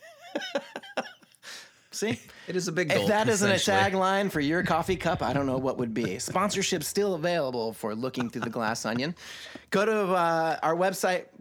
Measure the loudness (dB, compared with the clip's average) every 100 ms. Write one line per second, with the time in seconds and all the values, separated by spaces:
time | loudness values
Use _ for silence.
0 | -20 -20 -12 -10 -6 -8 -8 -16 -10 -10
1 | -10 -16 -20 _ -18 -18 -18 _ _ -6
2 | -4 -4 -8 -18 -6 -4 -2 -2 2 2
3 | 4 4 4 2 4 2 4 4 4 2
4 | 2 2 2 0 0 0 2 0 2 0
5 | 0 0 0 0 0 0 0 -2 -2 -2
6 | -2 -4 -2 0 0 0 0 -2 -2 0
7 | 0 0 0 0 0 -2 -4 -4 -6 -4
8 | -4 -2 -4 -4 -4 -2 -2 -2 -2 -2
9 | -2 -6 -14 -16 -16 -18 0 2 4 2
10 | 2 4 4 4 2 2 0 2 2 2
11 | 0 0 -4 -10